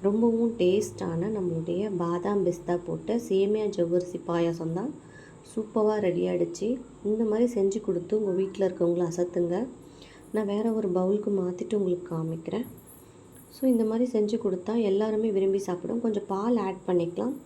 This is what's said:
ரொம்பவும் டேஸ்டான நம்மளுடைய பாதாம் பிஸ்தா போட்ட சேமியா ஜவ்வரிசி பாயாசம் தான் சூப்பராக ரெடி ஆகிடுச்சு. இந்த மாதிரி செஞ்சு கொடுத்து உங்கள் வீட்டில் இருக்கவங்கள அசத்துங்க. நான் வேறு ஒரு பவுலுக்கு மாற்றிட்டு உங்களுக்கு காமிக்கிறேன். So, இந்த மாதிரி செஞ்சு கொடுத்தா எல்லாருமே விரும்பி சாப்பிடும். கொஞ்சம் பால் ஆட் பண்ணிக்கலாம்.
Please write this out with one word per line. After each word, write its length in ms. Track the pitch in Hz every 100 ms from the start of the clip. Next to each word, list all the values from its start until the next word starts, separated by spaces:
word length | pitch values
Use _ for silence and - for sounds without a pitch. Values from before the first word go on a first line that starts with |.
| 190
ரொம்பவும் 460 | 214 233 226 233 226
டேஸ்டான 680 | 180 196 214 - 185 165 190 214
நம்மளுடைய 540 | 180 165 165 175 214 180
பாதாம் 420 | 170 175 185 202 175
பிஸ்தா 300 | 175 - 175 170
போட்ட 320 | 160 - 233 -
சேமியா 400 | 190 196 214 214 190
ஜவ்வரிசி 420 | 170 175 175 180 -
பாயாசம் 440 | 170 170 170 165 165
தான் 120 | 240 - - - - - -
சூப்பராக 480 | - 214 226 214 214 190
ரெடி 180 | 175 180
ஆகிடுச்சு. 400 | 180 170 - 202 262 - - 202
இந்த 120 | 214 226
மாதிரி 160 | 214 240 240
செஞ்சு 240 | 196 190 214
கொடுத்து 320 | 170 165 220
உங்கள் 200 | 208 185
வீட்டில் 260 | 190 202 190
இருக்கவங்கள 420 | - 170 175 175
அசத்துங்க. 540 | 170 175 175 175 175 254 - - - - - -
நான் 160 | 214 208
வேறு 220 | 202 226 220
ஒரு 100 | 202 180
பவுலுக்கு 340 | 185 208 208 196
மாற்றிட்டு 360 | 180 180 - 214
உங்களுக்கு 280 | 185 175 -
காமிக்கிறேன். 520 | 165 160 160 165 190 262 - - - - - - - - -
So, 60 | 262
இந்த 120 | 233 220
மாதிரி 160 | 226 247 226
செஞ்சு 220 | 208 233 208
கொடுத்தா 280 | 180 190 233 214
எல்லாருமே 380 | 196 220 214 226 196
விரும்பி 240 | 196 196 196
சாப்பிடும். 360 | 180 - 233 233
கொஞ்சம் 240 | 202 202
பால் 260 | 190 220 240 190
ஆட் 160 | 185 -
பண்ணிக்கலாம். 480 | 180 170 175 226 262